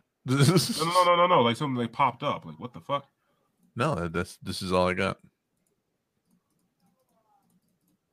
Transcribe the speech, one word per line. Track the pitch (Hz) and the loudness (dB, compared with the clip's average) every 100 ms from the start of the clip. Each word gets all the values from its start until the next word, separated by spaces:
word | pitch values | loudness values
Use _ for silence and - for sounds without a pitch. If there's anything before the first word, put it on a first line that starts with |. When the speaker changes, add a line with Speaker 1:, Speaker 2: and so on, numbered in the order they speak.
Speaker 1:
<laughs> | _ _ - | _ _ -2
Speaker 2:
No, | 135 | 2
no, | |
no, | 139 180 - 120 160 180 | 4 4 0 -2 0 2
no, | 175 175 | 4 4
no, | 180 | 4
no. | 175 | 4
Like, | 117 117 | 2 0
something, | 151 123 | -4 -4
like, | 117 | -6
popped | - 135 117 | -2 -2 -2
up. | 147 92 | -6 -6
Like, | 82 78 | -10 -16
what | 123 | -16
the | - | -16
fuck? | - 143 - _ _ _ _ _ _ - | -8 -8 -8 _ _ _ _ _ _ -4
Speaker 1:
No, | 139 | -2
that, | 104 85 | -2 -4
that's, | 87 - - | -4 -6 -8
this | - 92 | -12 -8
is | 95 | -2
all | 92 90 | 0 0
I | |
got. | 92 95 - _ _ _ _ _ _ _ _ _ _ _ _ _ _ _ _ _ _ _ _ _ _ _ _ _ _ _ _ _ | 0 -4 -6 _ _ _ _ _ _ _ _ _ _ _ _ _ _ _ _ _ _ _ _ _ _ _ _ _ _ _ _ _